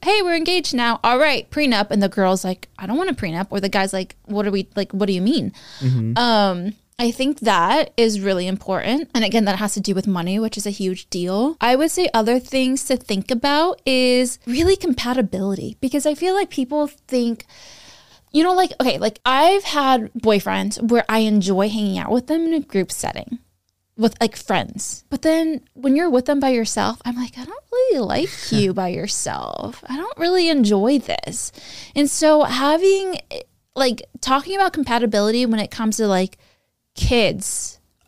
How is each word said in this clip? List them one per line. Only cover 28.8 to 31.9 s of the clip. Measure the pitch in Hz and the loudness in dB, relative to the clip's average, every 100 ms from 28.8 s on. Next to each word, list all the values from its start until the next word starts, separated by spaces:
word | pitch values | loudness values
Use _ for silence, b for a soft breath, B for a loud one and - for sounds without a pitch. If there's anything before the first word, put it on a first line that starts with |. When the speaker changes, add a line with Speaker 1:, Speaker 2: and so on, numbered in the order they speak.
| 180 | -4
Speaker 1:
yourself. | 180 208 - - 69 60 50 101 240 - | -4 -6 -6 -6 -6 -8 -10 -10 -12 -10
I | 269 | -8
don't | 403 523 | -8 -4
really | 339 370 330 | 0 2 4
enjoy | 294 208 202 220 285 | 4 4 4 4 2
this." | - - - - - - B B B | 0 -8 -8 -10 -10 -14 B B B